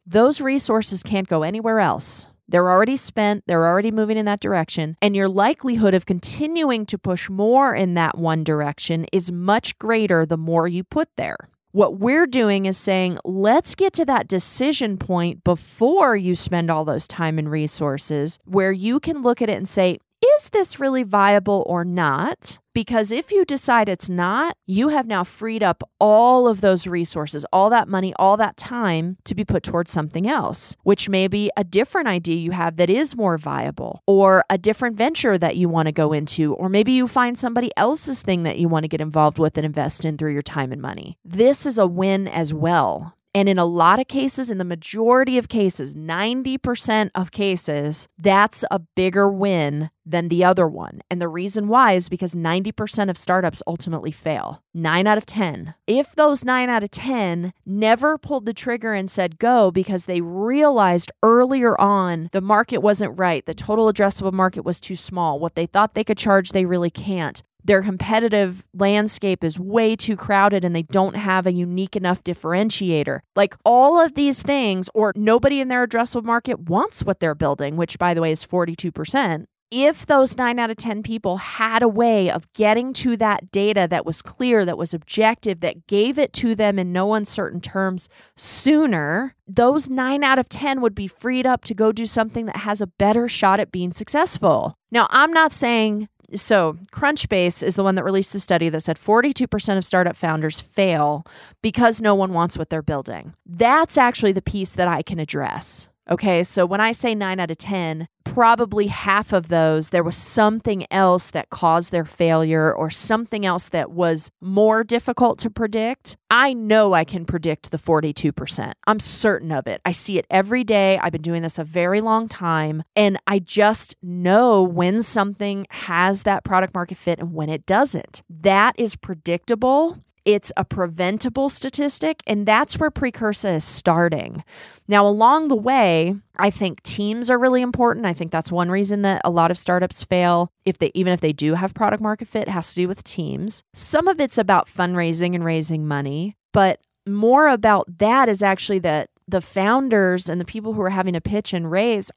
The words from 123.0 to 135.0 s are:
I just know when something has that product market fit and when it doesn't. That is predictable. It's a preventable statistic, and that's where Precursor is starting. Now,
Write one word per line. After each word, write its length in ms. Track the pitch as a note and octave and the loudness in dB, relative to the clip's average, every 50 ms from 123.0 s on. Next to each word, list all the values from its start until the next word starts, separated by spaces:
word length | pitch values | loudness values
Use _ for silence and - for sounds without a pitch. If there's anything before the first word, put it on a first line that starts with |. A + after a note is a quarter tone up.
| G#3 G3+ G3 - - | 2 2 2 -2 -2
I 120 | - G3+ G3 | -2 -2 -2
just 560 | F3 - - - G#3 G#3 A3 - - - - - | -2 -2 0 2 2 2 2 0 -4 -8 -12 -14
know 640 | - F3+ F3 F3+ F3 F3+ F#3+ A3 B3 B3 A3 G3 F#3 | -12 -10 -6 -2 0 4 4 6 6 6 6 4 4
when 400 | F3+ E3+ E3+ F3 F3+ G3 A3+ A3 | 2 2 0 0 0 0 0 -2
something 640 | - - A3+ G3 G3+ G3+ - G#3 G3+ G3 G3 F#3+ - | -2 -2 -2 -2 -2 -4 -8 -8 -8 -6 -8 -10 -12
has 540 | - - - - F3 E3+ F3+ F#3+ G3 G3 - | -14 -14 -8 -4 0 2 2 2 0 0 0
that 200 | G#3+ G3 - - | 0 -2 -2 -2
product 300 | - F#3+ F#3 F#3 F#3+ - | 0 0 2 2 0 -2
market 240 | F#3 F3 - F#3 | -4 -4 -4 -8
fit 220 | - - F3 E3+ - | -6 -4 -4 -2 -2
and 140 | E3+ E3+ E3+ | -4 -8 -6
when 140 | D#3+ D3+ | -6 -4
it 180 | D3+ D#3+ D#3 - | -4 -6 -6 -2
doesn't. 560 | - F#3 G#3+ C#4+ C4+ - F3 - - - - - | 0 2 2 2 2 -2 -6 -8 -10 -14 -16 -16
That 460 | - F3 D#3 D#3 G3 F#3+ G3 G#3 B3 - | -18 -14 -2 0 2 4 4 4 2 2
is 200 | - A#3+ G#3+ - | 0 -2 -4 -4
predictable. 1000 | - - - F#3 D#3 - E3+ E3+ F3 - - A#3 G#3+ A#3+ B3+ C4+ C#4+ D#4+ E4 F4 - - _ _ _ _ | -8 -10 -12 -12 -8 -4 -4 -4 -4 -2 -4 -2 0 2 2 4 2 2 0 -2 -8 -16 _ _ _ _
It's 280 | - G#3 - - - - | 2 2 2 0 -4 -4
a 80 | - F3+ | -6 -6
preventable 840 | - - G3 F#3 F3 D#3+ E3 F3+ F3+ G3+ G#3+ - B3+ A3+ C4+ C4+ C#4 | -4 -4 -4 -4 -4 -2 -2 -2 -2 -2 -4 -4 -4 -2 -2 -2 -2
statistic, 720 | - - - C4 - - C#4+ C#4+ - - D#4 D#4+ D#4 - - | -2 -4 -6 -6 -4 -4 -4 -2 -2 -2 -4 -4 -4 -4 -4
and 180 | - G#3 G#3 G#3 | -4 -4 0 2
that's 320 | G3+ G#3+ A3+ D4 - - | 2 2 2 2 0 -2
where 140 | - D#4 D4+ | -2 -2 -2
Precursor 640 | - - C#4+ B3 - - A#3 G#3+ G#3 - - G3+ F3 | -2 -2 -4 -4 -4 -4 -4 -4 -2 -2 -2 -2 -2
is 100 | D#3 D#3 | -2 -2
starting. 800 | - - - - F#3 E3 E3 E3+ E3+ D#3 C3+ - A#1+ - - - _ - - - - - _ _ | -4 -6 0 0 2 4 4 4 2 2 0 -4 -8 -12 -14 -14 _ -20 -20 -20 -20 -20 _ _
Now, 200 | - G3+ G3+ | 2 4 6